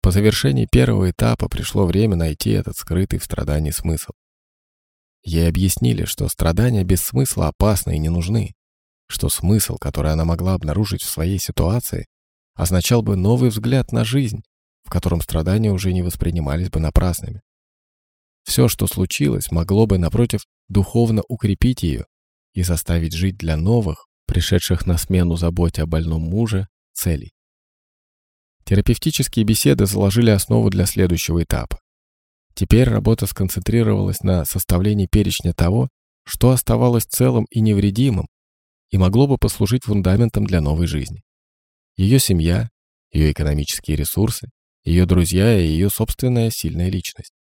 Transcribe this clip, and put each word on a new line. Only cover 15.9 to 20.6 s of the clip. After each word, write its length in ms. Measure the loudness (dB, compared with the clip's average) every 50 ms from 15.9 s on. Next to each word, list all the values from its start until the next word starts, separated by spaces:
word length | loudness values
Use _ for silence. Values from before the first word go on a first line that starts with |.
не 100 | -2 0
воспринимались 680 | -2 -4 -4 -2 -4 -2 -2 -2 -2 -2 -2 -2 -4 -2
бы 120 | -2 -2
напрасными. 600 | -2 2 2 2 2 2 -2 -4 -8 -12 -14 -16 _ _ _ _ _ _ _ _ _ _ _ _ _ _ _ _ _ _ _ _
Все, 240 | _ -4 0 2 2
что 220 | 2 2 -2 -4 -4
случилось, 640 | -2 -4 -4 -4 -2 -2 0 0 0 -2 -4 -2
могло 340 | -2 -2 0 2 2 2 4
бы, 120 | 4 2 0
напротив, 420 | 0 0 0 0 0 0 -2 -6 -8 _ _ _